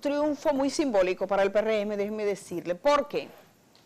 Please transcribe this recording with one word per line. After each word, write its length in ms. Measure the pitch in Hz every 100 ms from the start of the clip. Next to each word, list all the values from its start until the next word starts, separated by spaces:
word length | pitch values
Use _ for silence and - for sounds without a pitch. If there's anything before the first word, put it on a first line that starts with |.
triunfo 520 | 294 294 302 285 320
muy 160 | 269 277
simbólico 580 | 269 285 208 180 185 190
para 160 | 196
el 80 | 196
P 80 | 208
R 220 | 214 220
M, 160 | 208 208
déjenme 280 | 202 214
decirle. 500 | 202 190 - 175 160
¿Por 340 | 180 285 285 285
qué? 220 | 165 127 - - _ _ _